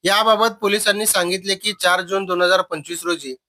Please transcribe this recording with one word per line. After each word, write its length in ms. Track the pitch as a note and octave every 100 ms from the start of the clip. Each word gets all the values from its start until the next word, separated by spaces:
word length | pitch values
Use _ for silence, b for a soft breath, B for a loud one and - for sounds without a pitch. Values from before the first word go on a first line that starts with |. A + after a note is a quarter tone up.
याबाबत 520 | E3+ G3+ A3 G#3+ A3+ -
पोलिसांनी 440 | G3+ G#3 G#3 G3+ A3
सांगितले 500 | F#3+ F3 F#3 G3 F#3+
की, 180 | G#3+ G3+
चार 200 | F3+ F3+
जून 240 | F3+ G3 F#3+
दोन 160 | F3+
हजार 200 | F3+ F#3+
पंचवीस 420 | F#3 D#3+ D3 E3+
रोजी 320 | E3+ E3+ C#3 C3